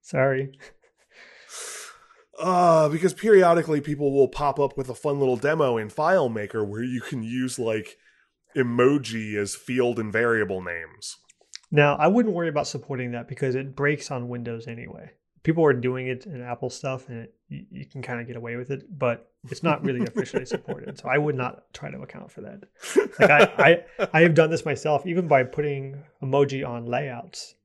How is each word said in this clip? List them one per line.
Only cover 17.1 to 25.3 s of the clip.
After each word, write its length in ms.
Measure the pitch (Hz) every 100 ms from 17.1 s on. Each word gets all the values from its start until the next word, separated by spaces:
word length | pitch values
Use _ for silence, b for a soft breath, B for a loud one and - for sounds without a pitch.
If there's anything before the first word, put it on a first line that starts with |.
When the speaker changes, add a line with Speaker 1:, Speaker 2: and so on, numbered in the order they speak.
| 117
Speaker 1:
it, 100 | 117 _ _
you, 160 | 139 -
you 140 | 127
can 160 | 139 135
kinda 220 | 123 120
get 140 | 120 120
away 180 | 117
with 160 | 120 127
it, 140 | 139 - 156
but 320 | 127 117 _ _ 120
it's 100 | -
not 220 | 170 147
really 200 | 139 123
officially 420 | 214 226 131 -
Speaker 2:
<laughs> 0 |
Speaker 1:
supported, 520 | 131 - - - - 139
so 120 | 139
I 80 | 139
would 180 | 147
not 280 | 131 127 - _
try 180 | - 143
to 80 | -
account 280 | - - -
for 80 | -
that. 240 | - 202 - _ B B 415 -
Like, 120 | 220
I, 520 | 147 202 - 139 170 - -
I, 80 | 196
I 80 | 160
have 120 | 170
done 160 | 156 160
this 140 | 165
myself, 420 | 156 139 156 143
even 220 | 180 170
by 160 | 170